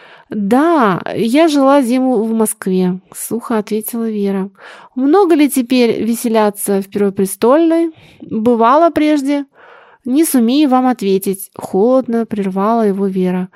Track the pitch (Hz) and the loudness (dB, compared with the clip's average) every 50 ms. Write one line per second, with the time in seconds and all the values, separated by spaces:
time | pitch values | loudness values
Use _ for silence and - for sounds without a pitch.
0 | - - - - _ _ - 214 202 190 226 254 302 339 339 302 247 208 180 - | -20 -20 -20 -20 _ _ -8 -6 -2 0 2 2 2 2 2 2 2 2 0 -2
1 | - - 85 127 196 233 233 294 330 330 294 285 269 269 277 285 277 220 247 262 | -4 -6 -6 -4 -2 0 2 2 2 4 2 2 4 4 4 2 2 2 0 0
2 | 254 262 254 208 220 220 226 226 220 214 - - - 196 185 185 185 180 185 185 | 0 0 0 0 0 -2 0 0 -2 -2 -2 -6 -4 -2 0 0 0 0 -2 -4
3 | - _ - - - - 214 233 - - 240 214 214 - 208 220 214 - - 233 | -8 _ -18 -16 -10 -8 -8 -8 -6 -4 -4 -4 -4 -4 -6 -6 -6 -6 -8 -6
4 | 226 226 220 208 202 196 196 196 190 196 196 _ - - - - - - _ 254 | -6 -6 -4 -4 -4 -2 -2 -4 -6 -8 -10 _ -20 -20 -20 -20 -20 -12 _ -2
5 | 254 269 302 392 415 330 339 285 302 269 - 269 247 233 262 254 240 226 - - | 0 2 4 4 4 4 4 4 2 2 2 -2 -2 0 2 2 2 2 0 -2
6 | - 214 233 226 - 240 220 220 214 208 202 - - - 202 190 190 196 - 208 | -2 -4 -4 -4 -2 0 0 2 2 0 -2 -4 -4 -2 -2 -2 -4 -4 -4 -2
7 | 202 202 196 - 196 190 - - - 226 262 311 339 330 330 330 339 330 320 - | -2 -2 0 -2 -4 -4 -2 0 2 2 4 4 4 2 2 0 0 -2 -6 -10
8 | - - _ _ - - - 226 214 240 240 226 226 233 262 302 339 339 311 320 | -20 -20 _ _ -14 -8 -6 -2 0 0 2 4 4 4 4 4 4 2 2 0
9 | 302 302 302 294 262 277 285 285 277 - _ _ - - - - - - _ _ | 0 0 0 0 0 -2 -2 -4 -4 -8 _ _ -20 -20 -20 -20 -20 -20 _ _
10 | _ 240 247 294 330 311 - 262 226 226 254 294 311 269 254 254 254 254 247 - | _ -2 0 0 0 2 2 2 2 2 2 2 2 2 2 2 2 0 -2 -2
11 | 196 196 190 196 190 202 190 190 - - _ - - - - 185 202 247 254 262 | -2 -2 -2 0 -2 -4 -6 -6 -10 -16 _ -14 -10 -4 -2 0 2 2 2 2
12 | 247 - 226 233 233 214 - 208 196 190 185 190 196 214 233 233 226 208 190 196 | 0 0 -2 -4 -4 -4 -6 -6 -4 -4 -4 -2 -2 -2 0 0 0 0 -2 -2
13 | 196 196 190 190 185 180 180 185 185 185 _ | -4 -4 -2 -2 -2 -2 -2 -4 -6 -8 _